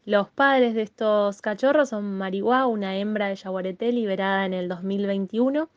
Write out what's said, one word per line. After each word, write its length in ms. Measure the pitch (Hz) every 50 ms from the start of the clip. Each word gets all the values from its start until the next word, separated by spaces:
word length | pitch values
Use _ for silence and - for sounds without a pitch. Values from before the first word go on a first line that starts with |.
| _
Los 240 | 202 202 202 196 -
padres 480 | _ - 277 277 269 262 247 233 220
de 60 | 226 220
estos 600 | 214 _ - 220 214 214 208 202 202 202 - -
cachorros 460 | 220 208 196 254 269 285 302 277 277
son 280 | 233 208 208 202 196
Marihuá, 520 | 190 190 190 185 196 196 220 247 262 269 247
una 280 | 226 214 196 190 190
hembra 300 | 196 202 214 214 208 202
de 80 | 196 196
yaguareté 560 | 190 - 190 185 185 180 190 180 - 226 240
liberada 560 | 247 240 220 196 190 190 190 196 196 196 196
en 80 | 190 185
el 140 | 185 180 180
dos 160 | 185 175 185
mil 200 | 190 196 202 202 196
veintiuno, 600 | 196 196 196 180 - 226 247 269 277 302 320 - _